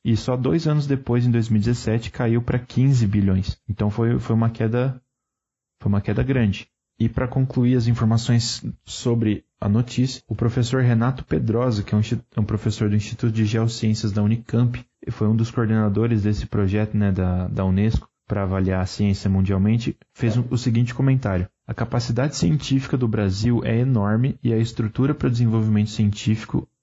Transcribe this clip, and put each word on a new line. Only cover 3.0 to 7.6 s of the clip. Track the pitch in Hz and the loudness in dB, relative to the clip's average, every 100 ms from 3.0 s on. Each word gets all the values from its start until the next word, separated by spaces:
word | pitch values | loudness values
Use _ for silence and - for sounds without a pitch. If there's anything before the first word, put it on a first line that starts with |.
| 107 | 2
bilhões. | 104 98 95 95 - - | 2 2 0 -2 -8 -10
Então | 101 104 | -2 -2
foi, | 101 117 123 | 0 0 0
foi | 117 | 0
uma | 113 117 | 0 0
queda, | 117 113 120 131 131 _ _ _ _ _ _ _ _ | 0 -2 0 -2 -6 _ _ _ _ _ _ _ _
foi | - | -2
uma | 101 | 0
queda | 107 107 | 0 -2
grande. | 127 131 110 95 - _ _ _ | 0 2 0 -2 -10 _ _ _
E | 113 | -2
pra | - 127 | 0 -2
concluir | 131 131 - | 0 0 2